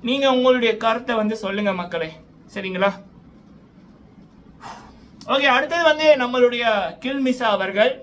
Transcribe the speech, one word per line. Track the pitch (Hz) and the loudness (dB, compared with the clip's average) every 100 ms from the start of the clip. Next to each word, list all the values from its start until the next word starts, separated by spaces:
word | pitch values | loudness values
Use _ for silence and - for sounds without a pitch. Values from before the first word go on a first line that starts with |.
| 233 | -4
நீங்க | 269 277 254 | 0 2 2
உங்களுடைய | 254 254 233 214 | 4 4 2 0
கருத்தை | 226 226 240 233 | 0 -2 -2 -2
வந்து | 214 220 | -2 -4
சொல்லுங்க | 196 196 208 185 | -6 -4 -2 -4
மக்களே, | 175 165 156 156 - - - | -6 -6 -8 -10 -20 -20 -16
சரிங்களா? | - 185 185 196 196 - - - - - - - - - - - - - - - - - - - - - - - | -10 -8 -2 -2 -2 -18 -20 -20 -20 -20 -20 -20 -20 -20 -20 -20 -20 -20 -20 -20 -20 -20 -20 -20 -20 -20 -20 -2
ஓகே, | 262 269 254 | 0 4 2
அடுத்தது | 294 - 320 | 0 0 2
வந்து | 302 311 285 | 2 4 4
நம்மளுடைய | 247 254 247 240 233 214 175 160 | 2 2 2 2 0 0 -2 -6
கில்மிசா | 247 277 262 254 240 202 | -6 -2 -2 0 0 0
அவர்கள். | 190 196 - - | -2 0 0 0